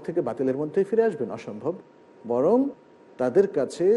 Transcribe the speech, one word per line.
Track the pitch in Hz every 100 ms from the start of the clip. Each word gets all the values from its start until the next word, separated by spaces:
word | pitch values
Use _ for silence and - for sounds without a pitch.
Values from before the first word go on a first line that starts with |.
থেকে | - 170
বাতিলের | 135 110 131 131
মধ্যেই | 156 196 196
ফিরে | 220
আসবেন? | 226 156 113
অসম্ভব। | 110 - 107 127 185 - _ - - 110
বরং | 120 147 240 277 - _ - - -
তাদের | 127 127 196
কাছে | 151 131 - 175